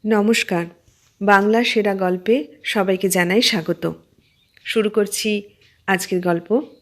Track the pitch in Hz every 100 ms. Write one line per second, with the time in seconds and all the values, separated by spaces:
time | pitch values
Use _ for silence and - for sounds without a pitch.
0 | 214 220 208 226 - 175 170 - _ _
1 | _ _ 196 202 202 226 240 220 202 190
2 | 185 180 180 254 - - - 220 190 185
3 | 190 180 175 202 247 208 160 170 165 165
4 | _ _ _ _ _ _ - 226 208 214
5 | 202 - 214 208 202 _ _ _ - 190
6 | 185 185 175 170 170 226 - -